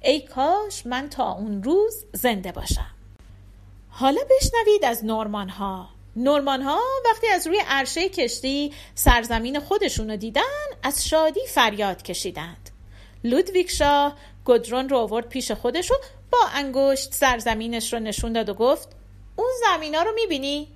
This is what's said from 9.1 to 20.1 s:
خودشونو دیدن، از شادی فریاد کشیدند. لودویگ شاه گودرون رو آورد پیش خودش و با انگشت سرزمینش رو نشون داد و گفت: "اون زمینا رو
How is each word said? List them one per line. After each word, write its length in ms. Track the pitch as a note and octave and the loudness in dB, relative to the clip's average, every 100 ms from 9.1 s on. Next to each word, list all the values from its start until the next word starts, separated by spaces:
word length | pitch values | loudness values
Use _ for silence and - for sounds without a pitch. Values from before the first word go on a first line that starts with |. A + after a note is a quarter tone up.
| A#3+ A#3+ A3+ A#3 D4 | 4 2 -4 -2 -6
خودشونو 580 | D4 G4+ F#4 - G#3+ G#3+ | -2 0 0 -2 -6 -8
دیدن، 240 | A3 B3+ B4 C#5+ D5 A4+ | -2 -2 -2 -4 -8 -6
از 240 | C4 C#4+ - | -6 -4 0
شادی 320 | D#4 D#4+ D#4+ C5 | 2 2 0 -2
فریاد 540 | C#4+ A#3 G#3 G3 F3 | 2 2 2 -4 -4
کشیدند. 680 | - F3 F#3 D#3 E3 - - - - - - - | -8 -8 -6 -8 -12 -14 -20 -20 -20 -20 -20 -6
لودویگ 460 | A#3 C4+ F#4+ F#4 F4+ | 0 2 2 0 0
شاه 460 | - C#4+ C#4+ C#4+ D4 - - - | 2 4 4 2 -4 -20 -8 4
گودرون 440 | A#3+ A#3+ B3 C4 | 4 4 -4 0
رو 80 | C4+ | 0
آورد 320 | G#3+ A3+ A#3 | 0 -4 -4
پیش 220 | C4 A#3+ | -8 -4
خودش 400 | G#3 B3 D#4+ F4 | -2 -2 -2 0
و 40 | C5+ - - - | 0 -2 -20 0
با 80 | B4 A4+ | 2 4
انگشت 600 | C#4 C#4 C4 C#4 C4+ - | 0 -2 2 2 2 -4
سرزمینش 800 | - C4+ A#3+ A3+ A3 A3+ A#3 A3+ | 2 2 4 0 -2 -2 -4 -4
رو 60 | A#3 | -4
نشون 340 | A3 G#3 A#3 | -4 -4 -2
داد 160 | A3+ G#3 | -2 -2
و 40 | |
گفت: 360 | G3 A#3+ D4+ - - - - - - | 2 2 2 -2 -20 -20 -20 -12 -2
"اون 140 | A#4+ B4+ | -2 2
زمینا 420 | A4+ E4+ D#4 D#4 | 2 2 0 0
رو 100 | G4 | 0